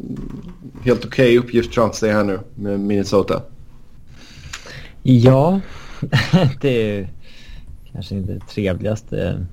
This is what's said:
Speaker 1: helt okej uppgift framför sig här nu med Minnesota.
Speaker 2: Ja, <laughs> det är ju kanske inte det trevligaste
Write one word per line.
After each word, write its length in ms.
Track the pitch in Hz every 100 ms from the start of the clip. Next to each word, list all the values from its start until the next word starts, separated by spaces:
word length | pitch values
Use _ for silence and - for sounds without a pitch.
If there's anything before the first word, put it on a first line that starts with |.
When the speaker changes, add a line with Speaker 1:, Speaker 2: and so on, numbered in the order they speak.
| - - - - - - - -
Speaker 1:
helt 220 | 123 113 131
okej 320 | - 127 120
uppgift 380 | 120 117 113 -
framför 220 | 110 -
sig 140 | 110
här 120 | 107
nu 160 | 101 98 - -
med 240 | 101 101
Minnesota. 640 | 101 101 95 101 92 90 - - - - - - - - - - - - - - - -
Speaker 2:
Ja, 560 | 131 123 123 131 160 190 - - - -
<laughs> 400 | 131 127 - 185 147 -
det 80 | 143
är 280 | 120 107 104
ju 100 | 92 85 - - - - - - -
kanske 240 | - 90 98
inte 180 | 92
det 60 | 98
trevligaste 1040 | - - 98 90 101 110 - 101 92 98 90